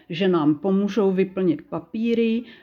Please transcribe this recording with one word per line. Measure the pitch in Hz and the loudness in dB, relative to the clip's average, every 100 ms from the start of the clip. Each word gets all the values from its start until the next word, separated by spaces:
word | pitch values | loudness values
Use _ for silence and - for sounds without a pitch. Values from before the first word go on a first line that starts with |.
| - | -12
že | 165 190 | -2 2
nám | 170 147 | 2 2
pomůžou | 151 196 196 202 220 196 | 0 0 0 0 0 2
vyplnit | 185 190 190 180 147 - | 2 -2 0 -2 -2 -6
papíry, | 165 - 220 233 233 226 233 240 - | -10 -8 -4 -2 0 0 -2 -6 -18